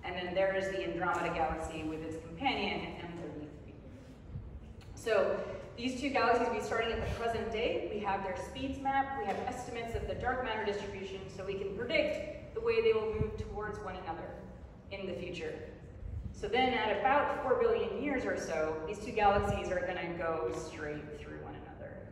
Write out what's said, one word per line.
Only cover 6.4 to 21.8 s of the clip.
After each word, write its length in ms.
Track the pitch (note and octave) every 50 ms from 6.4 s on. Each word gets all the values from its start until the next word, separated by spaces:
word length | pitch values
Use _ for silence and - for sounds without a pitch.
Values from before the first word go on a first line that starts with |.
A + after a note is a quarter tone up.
| A#3+
will 100 | - A3+
be 40 | G#3+
starting 320 | G#3 - B3 A3+ A3+ A3+ A3
at 80 | -
the 140 | - - A3
present 360 | A#3 A#3 A#3 A3+ A3 G#3+ G#3 G3+
day. 380 | G#3+ A#3 C4 C4 A#3 - -
We 100 | G#3+ G#3
have 220 | G#3 G3+ F#3+ G3 F#3+
their 140 | F#3+ F#3 - - -
speeds 280 | - C4 C4 C#4 C4+ C4
mapped. 380 | C4+ C4+ C4+ C#4 C4+ C4+ C#4 C4+
We 60 | -
have 140 | G3+ F#4+ - A#3
estimates 500 | B3 B3+ - - - A#3+ A#3 A#3 A#3 A3+
of 100 | A3 F#3+
the 80 | - F#3+
dark 280 | F3+ G#3 A#3+ B3+ B3+ B3+
matter 220 | A#3 A3 G#3+ G3+
distribution, 540 | G3+ G3+ G3+ G3+ G3+ G3 F#3+ F#3+ F#3+ F#3+ F#3+ F#3+ F#3+ -
so 80 | - F#3+
we 80 | F#3+ G3
can 200 | G3 G3 G3 -
predict 800 | - A#3 - D#4+ D4+ - D4+ - - - - - - - - -
the 60 | A3+
way 220 | A3+ A#3 A3+ A3+ A3+
they 100 | A3+ A3
will 220 | A3 G#3+ A3 G#3
move 200 | G#3+ G#3+ G#3+ - -
towards 400 | - - G3+ G3+ G#3 G#3 G3+ G3+
one 180 | G#3 F#3+ F#3 F3+ F3
another 240 | E3+ D#3+ E3+ - - - - - - - - - - - - - -
in 160 | G3 G3 G3
the 80 | F#3 F3
future. 400 | E3+ F3 F3 E3 E3 D#3+ D#3 - - - F#3 - - - - - - - - - - - - -
So 120 | - - G3+
then 260 | G3+ B3 C4 B3+ A#3+
at 240 | A#3 A3 G#3+ G#3 G3+
about 440 | G3+ - C4 D4 B3+ - C#4+ C#4+ D4
four 120 | - B3
billion 480 | - A#3 A3+ A3 - G#3 - G3+ G#3+ C4
years 240 | D4 C#4+ C4 -
or 100 | G#3 F#3
so, 400 | F3+ F#3 F#3+ E3+ D#3 D#3 D#3 D#3+ - - D#3+
these 100 | G#3+ -
two 140 | - B3+ A#3
galaxies 580 | G#3+ G#3 G3+ G3 G3+ G3+ G3+ G3+ G3 F3+ F#3
are 160 | F#3+ F3+ F3
gonna 260 | F3+ F3+ F3 E3+ E3+ E3+ E3+
go 340 | E3+ E3 E3 D#3+ D#3 D#3 D#3+
straight 680 | D#3 D#3 - - - D3+ D3 D3+ D3+ D3 D3+ D3+ -
through 200 | - D3+ D3+ D3 -
one 100 | - D3+
another. 400 | - - - - -